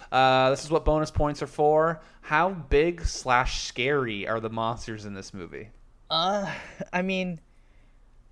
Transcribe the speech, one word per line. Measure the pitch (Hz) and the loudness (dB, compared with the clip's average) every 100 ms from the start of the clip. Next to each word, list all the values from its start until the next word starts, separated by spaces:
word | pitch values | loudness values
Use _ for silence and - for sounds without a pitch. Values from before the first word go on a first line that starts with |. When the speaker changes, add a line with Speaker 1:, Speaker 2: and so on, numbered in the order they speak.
| - | -2
Speaker 1:
uh, | 127 131 131 131 | 2 4 6 4
this | 139 | 2
is | 147 | 0
what | 160 | 0
bonus | - 156 151 | 2 0 0
points | - 147 143 | -2 -2 -2
are | 139 | -6
for. | - 151 151 160 160 - - | 2 4 4 2 0 -10 -18
How | - 151 180 | -2 2 2
big | 185 131 143 165 170 | -2 2 4 4 0
slash | 165 - 127 123 131 - - | -4 -4 2 2 2 -2 -6
scary | - 127 147 123 101 95 | -2 0 0 0 -4 -2
are | 113 | -2
the | 110 | -2
monsters | 113 113 120 - 107 | -2 -2 -4 -8 -10
in | 104 | -10
this | 98 95 | -12 -12
movie? | 101 82 71 - - - _ - | -12 -12 -12 -16 -20 -20 _ -4
Speaker 2:
Uh, | 160 180 208 190 - - - 190 | -2 0 0 -4 -8 -12 -12 -6
I | 180 | -2
mean, | 190 190 185 165 - _ - - - - - - - | -2 -2 -4 -8 -14 _ -20 -20 -20 -20 -20 -20 -20